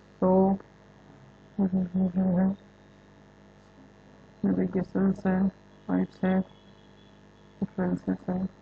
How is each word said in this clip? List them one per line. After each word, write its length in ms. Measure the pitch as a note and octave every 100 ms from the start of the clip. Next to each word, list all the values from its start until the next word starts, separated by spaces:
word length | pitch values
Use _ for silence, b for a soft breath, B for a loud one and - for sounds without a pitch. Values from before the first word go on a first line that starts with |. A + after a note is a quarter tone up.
| - -
तो 360 | F#3 F#3+ F#3+ G3 - - - - - - - - - - G3 F#3+ F3+ F#3 F#3 F#3 F#3+ F3+ F#3+ G3+ - - - - - - - - G1+ - - - - - - - - -
नेविगेशन 720 | G3+ F#3 F#3 F#3 F3+ F#3+ G3 F#3+ F#3+
है, 140 | F#3 F#3+ - - - -
वाइट 340 | F3+ F#3 -
है, 160 | F#3 F#3+ - - - - - - - - - - - -
प्रेफरेंसेस 580 | G3+ - F3+ F#3 - F#3+ -
है, 60 | F#3 F#3+ -